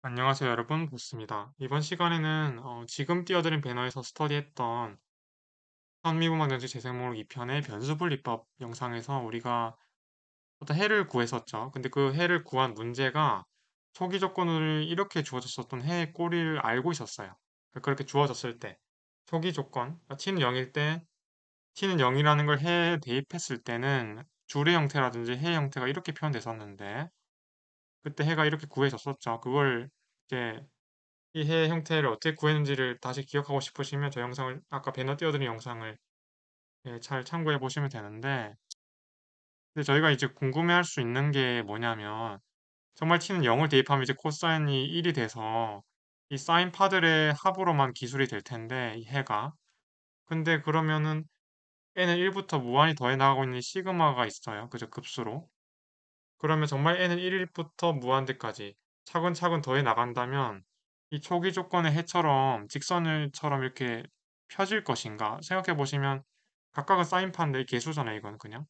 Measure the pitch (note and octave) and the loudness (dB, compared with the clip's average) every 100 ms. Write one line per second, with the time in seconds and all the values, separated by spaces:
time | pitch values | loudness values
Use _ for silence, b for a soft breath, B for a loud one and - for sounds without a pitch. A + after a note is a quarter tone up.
0 | C3 B2 C3 C3+ C3 A#2 A2+ D#3 D#3+ B2+ | -6 0 2 2 2 0 0 -2 -2 -8
1 | - A#2 G#2+ G#2+ A2 _ C3 C#3+ D3+ F3 | -12 -12 -8 -8 -8 _ -4 -2 -2 0
2 | F3 E3 D#3 D#3 D3+ A#2 B2+ A#2+ A#2 - | 2 2 0 0 0 -4 -10 -12 -12 -6
3 | C#3 F3 F3 F3+ E3 D#3+ C#3 B2 B2 C3 | 0 0 2 2 2 0 -2 -2 -4 -4
4 | A#2+ - D3+ D3 C#3+ - A#2 A#2 A#2 G2+ | -12 -4 -2 -2 -4 -4 -4 -2 -6 -10
5 | _ _ _ _ _ _ _ _ _ _ | _ _ _ _ _ _ _ _ _ _
6 | E3 D#3+ E3 D#3+ D3+ C3 B2 B2 B2 B2 | -2 2 2 2 2 0 -4 -8 -6 -4
7 | B2 A2+ G#2+ - A#2+ C#3+ D3+ G#2 C3 D#3 | -4 -6 -10 -8 -4 -4 -4 -6 -4 -2
8 | F3 C#3 - A#2 - _ A#2+ A#2 B2 A#2 | 0 -2 -2 -6 -6 _ -12 -8 -6 -6
9 | A2+ C#3 A#2 A#2 B2 A#2+ A2+ A2+ b b | -4 -6 -4 -6 -2 -2 -2 -6 b b
10 | _ _ _ _ _ _ D3 D3+ G#3 G#3+ | _ _ _ _ _ _ -4 0 4 2
11 | F3 B2 A#2 A#2+ - G#2+ B2 C3+ B2+ C#3 | 2 0 0 -2 -6 -8 -8 -6 -4 2
12 | C#3 C#3 F3 F3 - B2+ C3 G#2+ A#2 A#2+ | 2 2 2 2 0 0 0 0 -8 -2
13 | C3+ C#3+ D3 G2+ F2+ _ _ _ _ - | 0 2 2 0 -6 _ _ _ _ -6
14 | F3+ F#3+ F#3+ F#3+ F3 E3 D#3 D#3 D#3 E3+ | -4 0 -2 0 0 2 0 0 -2 -2
15 | G3 F3 D3 B2+ - - A#2+ C3 C3+ F3 | -2 -2 -4 -6 -8 -10 -8 -6 -2 -2
16 | E3 E3+ E3+ E3+ D#3+ D#3 A#2 A#2+ D3+ D#3+ | -4 -2 -2 0 0 0 0 0 0 -2
17 | A2+ - G2 F#2 _ _ _ - D3 C#3 | -6 -10 -12 -14 _ _ _ -6 -2 -2
18 | C#3+ C#3+ C#3+ A#2+ B2+ A#2 G#2+ F#2 _ _ | 0 4 4 2 -8 -8 -12 -16 _ _
19 | _ _ - E3 E3+ D#3 C#3+ C3+ B2 E3+ | _ _ -6 -2 -2 -2 -4 -4 -6 -8
20 | _ C#3 G3 F#3+ B2+ B2+ C3 D3+ D3 E3 | _ -8 -2 2 2 2 -2 0 0 -2
21 | E3+ _ _ _ _ _ _ - G3 F3+ | -6 _ _ _ _ _ _ -4 0 4
22 | B2+ C3+ D3 D3 D3 C#3+ D#3+ F3 E3+ E3+ | 4 6 6 6 4 2 4 4 4 0
23 | C3+ B2 C3+ E3+ - C3 - A#2 C3 C#3 | 0 -4 -2 -8 -6 -6 -4 -2 0 0
24 | A2 G#2+ C#3 _ _ C#3+ D3 F3 C#3+ D3 | -2 -8 -14 _ _ 2 4 6 4 2
25 | B2+ A#2 A#2 B2 D#3+ E3 C#3+ C#3 B2+ - | 0 0 -4 -2 0 0 0 -2 -2 -2
26 | - D3 D#3 B2 A2+ A2+ G#2 G2 G2+ A2 | -6 -4 -2 -2 -4 -8 -10 -12 -8 -6
27 | E3 _ _ _ _ _ _ _ _ _ | -8 _ _ _ _ _ _ _ _ _
28 | D3+ D3 D3 D#3+ D3+ D3+ D3 - C#3 A#2+ | -12 -2 0 4 2 2 -6 0 0 0
29 | - C3+ - A#2 B2+ C#3 C#3 A#2+ C3 _ | -8 -6 -4 -4 0 2 2 2 -4 _
30 | _ _ _ C3 A#2 A2 C#3+ _ _ _ | _ _ _ -6 -4 -8 -16 _ _ _
31 | _ _ _ D#3+ D3+ E3 D#3+ E3 D#3 D#3+ | _ _ _ -4 2 4 4 2 0 2
32 | C#3 A2 D#3 D#3 D3+ D#3 C#3+ C#3 B2+ A#2+ | 2 2 -2 2 2 4 2 2 0 -2
33 | B2+ B2+ C3+ C#3+ C#3+ C#3 C#3 - C#3+ C#3+ | -6 -6 -2 -4 0 -2 -4 -8 -6 -2
34 | C#3+ C3+ A#2+ B2+ C3 C3 _ C#3 C#3 C3 | -4 -4 -6 -4 -6 -8 _ -6 -6 -4
35 | C3 C#3+ E3 C#3+ C3 A2+ B2 A#2 A2 G#2 | -4 -2 0 0 -2 -4 -8 -10 -10 -12
36 | _ _ _ _ _ _ _ _ C3 A#2 | _ _ _ _ _ _ _ _ -14 -14
37 | - C3+ B2 E3+ D#3 C#3+ B2+ C#3 C#3 B2 | -6 -6 -4 -2 2 2 0 -2 -2 -4
38 | G#2 G#2+ B2+ C3+ G#2+ G#2+ _ - _ _ | -10 -8 -4 -4 -4 -12 _ -20 _ _
39 | _ _ _ _ _ _ _ D3+ C#3+ C#3 | _ _ _ _ _ _ _ -6 2 6
40 | D#3 C#3 C3 - C3+ C#3 E3+ F3 E3+ - | 6 4 0 -2 -2 0 4 4 4 -2
41 | A#2 B2 C#3+ C#3 B2+ A#2+ G#2 G#2+ A#2 A2+ | -2 0 2 2 2 0 -4 -4 -2 -4
42 | G#2 G#2+ A2+ G2+ _ _ _ _ _ - | -6 -6 -6 -8 _ _ _ _ _ -4
43 | D#3+ E3+ E3+ F#3+ C3 A#2 D#3 C#3 B2+ C#3+ | 4 4 4 0 4 4 6 4 6 2
44 | B2+ C3+ D#3 D3 E3 D#3+ D3 C#3 C3+ E3 | 2 -2 -4 -2 0 2 2 0 0 -2
45 | F3 C#3+ A2+ A#2 A2 A2+ A2+ G#2 - _ | -2 0 -2 -4 -4 -2 -2 -6 -16 _
46 | _ _ _ C#3 - E3+ F3+ E3+ G3 F#3 | _ _ _ -8 2 2 2 2 4 6
47 | E3 D#3+ D3+ D3 F#3+ F#3 F#3 D3+ C3+ B2 | 6 6 4 4 2 2 2 4 2 0
48 | A#2+ C3+ B2+ A2+ - A#2 A2+ B2+ B2 A2 | -6 0 0 -2 -8 -10 -6 -4 -4 -6
49 | A#2 C#3 B2+ G#2 B2+ D3+ _ _ _ _ | -4 -4 0 -2 -2 -8 _ _ _ _
50 | _ _ _ D#3+ D#3+ D#3+ D3 D#3 D#3 D#3 | _ _ _ -2 2 2 2 2 2 2
51 | D3+ D#3 D#3 _ _ _ _ _ _ - | 2 -2 -6 _ _ _ _ _ _ 0
52 | F3+ F3 F#3 F#3+ G3 D#3 B2 C3 D#3 D3 | 2 4 2 0 -2 -2 2 4 4 4
53 | B2 C3 C3+ C3+ C3 B2+ B2+ F#3+ F#3 F3+ | 0 4 4 4 0 -4 -6 -6 -4 2
54 | D#3+ B2+ A2+ - - G#2 A#2 B2 A2 - | 4 4 -2 -4 -8 -8 -8 -10 -10 -10
55 | A#2 - A2 B2+ E3+ _ _ _ _ _ | -10 -8 -6 -6 -12 _ _ _ _ _
56 | _ _ _ _ D3+ D#3 D3+ C#3 D3+ F3+ | _ _ _ _ 0 2 2 2 2 4
57 | F3+ F3 F#3 F#3+ F3+ - D#3 - E3+ D3+ | 2 0 0 -2 -4 -6 -10 0 0 0
58 | B2 C3+ C3 C3 A#2 G#2 G#2 G2+ _ _ | 2 2 2 -4 -6 -8 -12 -14 _ _
59 | - E3+ F3 E3+ F3 E3 C#3+ C3 C3 A2+ | -6 -2 0 0 0 0 2 2 2 2
60 | B2 A#2+ B2 C#3 B2+ G2 F#2 _ _ _ | 0 -2 -2 -2 -2 -4 -16 _ _ _
61 | _ D3+ - F3 F3+ F3+ F3+ F3+ E3 D3+ | _ -10 -2 0 0 -2 0 2 4 2
62 | E3+ F3+ D#3+ C3+ C3+ A#2 G#2 D3 - F3+ | 2 2 4 4 4 0 -4 -8 -2 0
63 | E3 D#3 D3 - D3+ C#3 C3 - B2+ A#2 | 2 0 -2 -4 -2 0 -2 -2 -4 -4
64 | - _ _ _ _ - G3 G#3+ - A#2+ | -8 _ _ _ _ -2 0 0 0 -2
65 | A#2 G#2+ G#2+ B2 D#3 F#3 F#3 D#3+ C#3 C#3+ | -2 -4 -4 -4 -4 -2 0 0 0 0
66 | C#3 C#3 - _ _ _ _ - D3 F#3+ | 0 -2 -6 _ _ _ _ -8 2 4
67 | F3 F#3 F#3+ F3 D#3+ C3 B2+ B2 D#3 D3+ | 4 2 0 0 0 0 0 -2 -2 -2
68 | A#2+ G#2+ G#2 G#2+ G#2+ A2+ | -2 -4 -8 -12 -14 -12